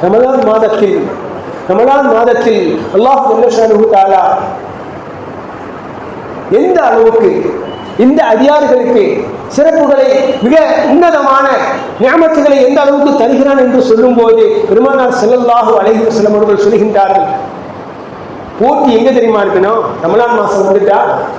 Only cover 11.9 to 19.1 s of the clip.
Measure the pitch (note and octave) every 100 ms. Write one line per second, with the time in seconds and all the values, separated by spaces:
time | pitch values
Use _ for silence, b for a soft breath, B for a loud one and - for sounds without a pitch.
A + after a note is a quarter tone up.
11.9 | - B3 D#4+ D#4+ D#4 C#4+ C#4 B3+ C#4+ C#4
12.9 | C#4+ C#4+ B3+ A3+ C4 C#4 C#4 B3 B3+ -
13.9 | A3+ B3 A#3 A3+ A3+ G#3 - - G3+ C4+
14.9 | C4+ B3 B3 A3 B3 A#3+ A#3 A3+ A3 G3+
15.9 | A3 A3+ A3 G#3 G#3 G#3+ G3 G3+ A3 G#3+
16.9 | G3 G3 C#4 G4 - - - - - -
17.9 | - - - - - - - A#3 C#4+ C4+
18.9 | A3+ B3